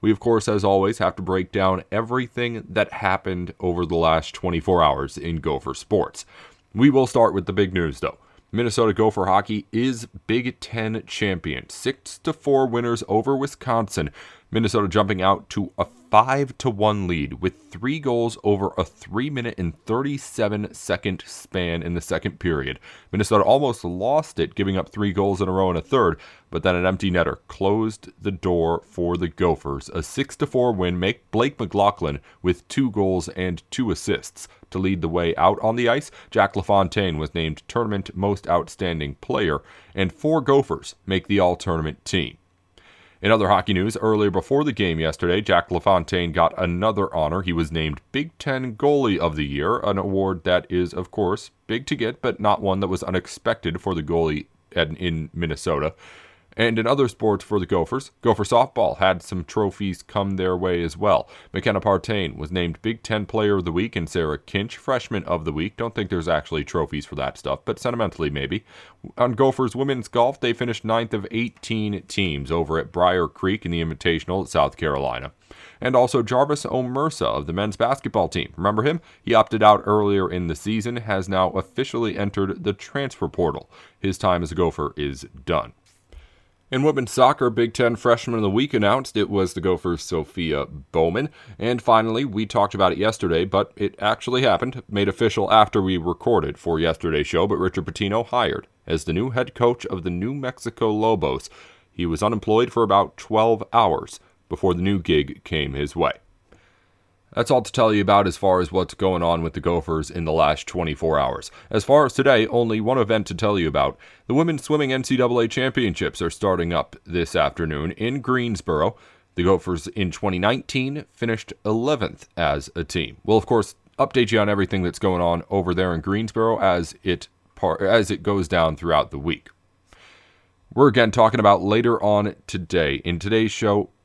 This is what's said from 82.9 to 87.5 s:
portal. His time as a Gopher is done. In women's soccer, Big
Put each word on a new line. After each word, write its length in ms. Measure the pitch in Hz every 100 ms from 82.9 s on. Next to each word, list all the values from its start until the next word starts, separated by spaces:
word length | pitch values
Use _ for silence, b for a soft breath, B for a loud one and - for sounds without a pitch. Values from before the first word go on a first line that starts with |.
| 139 135 - -
portal. 420 | - 82 - - B B B
His 180 | 98 92
time 240 | 98 87
as 100 | 80
a 40 | 80
Gopher 400 | 85 - 71 -
is 300 | 71 67 - 69 65
done. 280 | 78 57 - _ _ _ b b b b b _
In 140 | 131
women's 280 | 147 135 120
soccer, 380 | - 127 147
Big 240 | 123